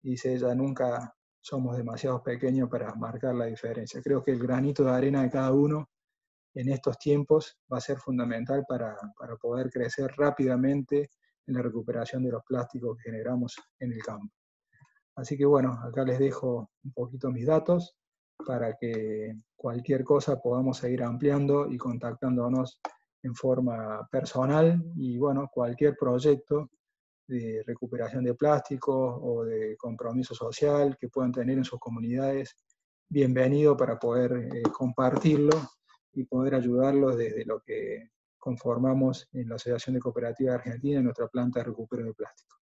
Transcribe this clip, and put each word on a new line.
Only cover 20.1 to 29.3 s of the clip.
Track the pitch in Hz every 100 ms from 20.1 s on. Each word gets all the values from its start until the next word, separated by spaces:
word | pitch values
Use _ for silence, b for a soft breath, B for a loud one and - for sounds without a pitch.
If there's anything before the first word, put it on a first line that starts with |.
| 143 147 131
podamos | 123 123 131 127
seguir | 123 123
ampliando | 120 123 143 143 139 143 143
y | 123
contactándonos | 127 117 120 117 131 123 120 131 127 _ - B _ _
en | 131 120
forma | 131 127 127 117 110 107 -
personal. | 131 165 127 131 151 165 170 165 165
Y | 127 120
bueno, | 143 135 139
cualquier | - 120 120 147 139
proyecto | 135 123 147 139 - 147 151 _ _ _ _ _ -
de | 127 113 110 110
recuperación | 120 123 120 110 131
de | 123
plásticos | 120 147 147 - 135 - 131 127 123
o | 127